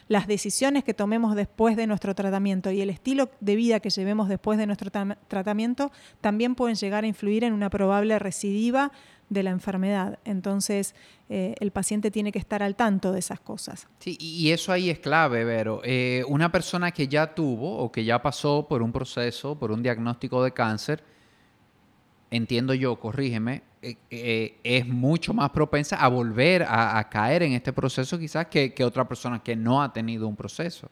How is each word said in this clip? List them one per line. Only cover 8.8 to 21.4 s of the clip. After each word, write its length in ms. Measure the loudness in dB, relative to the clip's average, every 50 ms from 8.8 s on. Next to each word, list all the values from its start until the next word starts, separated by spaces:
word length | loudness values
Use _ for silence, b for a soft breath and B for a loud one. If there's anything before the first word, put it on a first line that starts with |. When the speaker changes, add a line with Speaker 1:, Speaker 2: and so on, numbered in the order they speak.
| 0 0 B B B B B B B -4
Speaker 1:
de 140 | -2 -2 0
la 80 | 0
enfermedad. 640 | -2 -2 -2 -2 -2 0 0 0 0 0 -2 -4 -6 -8 -6
Entonces, 680 | -4 -4 -2 -2 -2 -2 -2 0 0 0 -2 -2 -4 -8 B B B B B B -6
eh, 240 | -4 -2 -2 -4 -4 -4
el 100 | -4 -4
paciente 400 | -2 -2 -2 -2 -2 0 -2 -2
tiene 220 | -2 -2 -2 -2
que 80 | -4 -4
estar 240 | -4 -4 -2 -2 -2
al 120 | -2 0
tanto 360 | 2 2 2 2 2 0 0
de 80 | -2 -2
esas 200 | -4 -6 -8 -10
cosas. 480 | -12 -12 -12 -10 -12 -12 -14 -16 -18 _ _ -14
Speaker 2:
Sí, 180 | -10 -10 -10 -10
y, 280 | -10 -8 -2 2 2
y 40 | 4
eso 200 | 4 2 2 0
ahí 180 | 0 2 2 0
es 80 | 0
clave, 480 | -2 0 2 4 4 4 4 2 2 0
Vero. 360 | 2 0 0 0 -2 -2 -4 -2
Eh, 400 | 0 0 0 2 2 0 0 0
una 240 | 0 2 2 2 2
persona 400 | 2 0 -2 -2 -4 -2 -2 -2
que 160 | 0 -2 0
ya 280 | 2 2 2 0 0 0
tuvo 420 | -2 0 0 0 -2 -4 -4 -4
o 140 | -4 -4 -4
que 120 | -2 -2 2
ya 200 | 2 2 2 2
pasó 440 | 0 -2 -2 0 0 2 0 0
por 140 | 0 0 0
un 100 | 0 0
proceso, 600 | -2 -4 -6 -6 -4 -4 -4 -4 -4 -6 -8 -8 -6
por 180 | -4 -4 -2
un 120 | -2 0 0
diagnóstico 600 | 0 0 0 -2 -4 -4 -4 -4 -2 0 2 2
de 80 | 2
cáncer, 520 | 2 0 0 0 -2 -2 -4 -4 -6 -6 -8 b b b b b b b